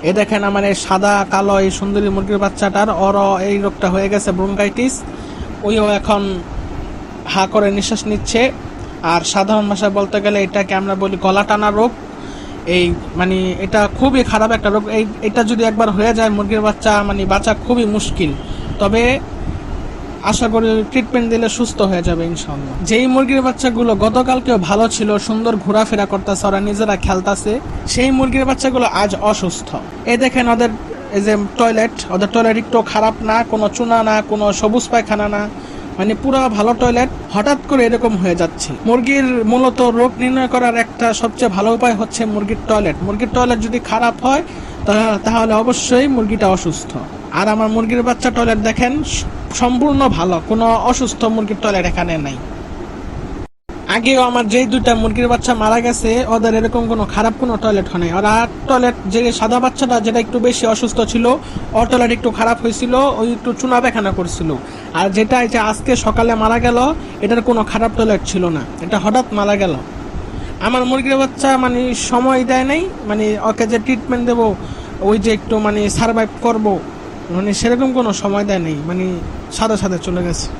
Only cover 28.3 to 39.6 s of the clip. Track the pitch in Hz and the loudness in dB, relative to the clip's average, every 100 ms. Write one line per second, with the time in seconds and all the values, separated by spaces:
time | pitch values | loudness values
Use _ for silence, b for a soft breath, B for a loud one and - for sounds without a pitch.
28.3 | 269 269 262 269 254 240 175 208 190 208 | 2 0 0 0 2 0 0 -2 0 0
29.3 | 208 180 - - - - - - 240 262 | 0 -2 -6 -8 -10 -10 -8 -2 0 2
30.3 | 247 240 226 233 214 - - - 202 208 | 2 2 2 2 -2 -10 -12 -4 -2 0
31.3 | 208 202 - 233 226 226 - - 185 202 | 0 -2 0 2 2 0 -4 -4 -2 0
32.3 | 233 226 220 233 233 220 214 220 220 220 | 2 2 2 2 0 2 0 0 0 0
33.3 | 220 226 220 208 202 233 226 220 214 208 | 0 0 0 0 -2 2 2 4 0 0
34.3 | 214 208 196 214 240 - 233 214 214 208 | 0 0 2 2 2 2 0 0 -2 0
35.3 | 208 208 - B B B - 208 214 269 | -2 -4 -10 B B B -2 -2 0 2
36.3 | 262 262 208 214 220 240 240 262 - - | 2 2 2 0 2 2 2 0 -2 -6
37.3 | 202 214 277 - 277 233 233 233 202 185 | -2 0 0 2 2 4 2 0 0 0
38.3 | 170 - - - 131 220 247 247 277 262 | 0 -2 -2 -8 -4 0 2 2 2 2
39.3 | 247 220 247 | 0 2 4